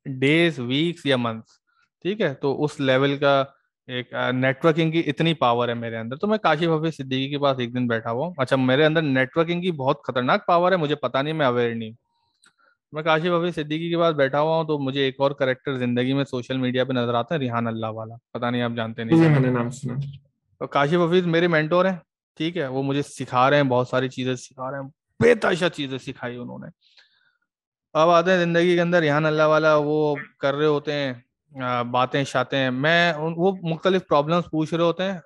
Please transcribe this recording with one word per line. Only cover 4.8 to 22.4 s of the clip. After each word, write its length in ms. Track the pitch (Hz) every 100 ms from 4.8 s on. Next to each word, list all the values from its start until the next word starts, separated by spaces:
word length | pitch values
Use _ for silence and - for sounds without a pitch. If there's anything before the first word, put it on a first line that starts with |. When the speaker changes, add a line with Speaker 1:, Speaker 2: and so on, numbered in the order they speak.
| 160
Speaker 1:
की 80 | 165
इतनी 340 | 151 - 165
पावर 360 | 156 123 120 120
है 60 | 117
मेरे 220 | 117 113
अंदर। 200 | 113 139
तो 100 | 208
मैं 120 | 214
काशिफ 300 | 175 151 170
हफीज 240 | 156 160
सिद्दीकी 360 | 151 131 131 135
के 80 | 143
पास 220 | 143 127
एक 140 | 120
दिन 140 | 123 123
बैठा 220 | 113 117
हुआ 160 | 117 170
हूँ। 100 | 175
अच्छा, 180 | 127 135
मेरे 260 | 127 131
अंदर 180 | 156 160
नेटवर्किंग 600 | 156 131 131 - 170 175
की 100 | 180
बहुत 300 | 151 131 151 -
खतरनाक 400 | 127 127 202 -
पावर 240 | 175 180
है, 60 | 185
मुझे 180 | 147 143
पता 260 | 123 135
नहीं, 120 | 147
मैं 120 | 160 135
अवेयर 300 | 120 117 117
नहीं 140 | 110
हूँ। 80 | 113 _ _ _ _ _ _ _ _ _
मैं 100 | 151
काशिफ 280 | 160 156 175
हफीज 240 | 170 175 165
सिद्दीकी 340 | 147 156 170
के 80 | 170
पास 180 | 170 151
बैठा 240 | 135 147
हुआ 180 | 156 160
हूँ, 100 | 156
तो 120 | 151
मुझे 280 | 135 139 135
एक 140 | 131
और 120 | 139
कैरेक्टर 440 | 139 135 127 - 131
जिंदगी 360 | 123 120 127
में 100 | 139
सोशल 340 | 135 127 120 131
मीडिया 280 | 127 127 127
पे 80 |
नजर 220 | 127 120 120
आता 200 | 117 -
है, 60 |
रिहान 260 | 127 117 117
अल्लाह 240 | 113 110
वाला, 260 | 110 110 117 _
पता 160 | 117 120
नहीं 120 | 123
आप 120 | 120
जानते 300 | 117 113 113
नहीं 140 | 113 165
Speaker 2:
जी, 60 |
Speaker 1:
जानते। 160 | 165 143
Speaker 2:
मैंने 140 | 127
नाम 160 | 123 120
सुना। 260 | - 123 135 - - _ _ _ -
Speaker 1:
तो 80 | 135
काशिफ 320 | 143 147 175
हफीज 260 | 170 185 175
मेरे 220 | 165 175
मेंटोर 400 | 160 156 175 190
हैं, 140 | 180 - _ _
ठीक 200 | -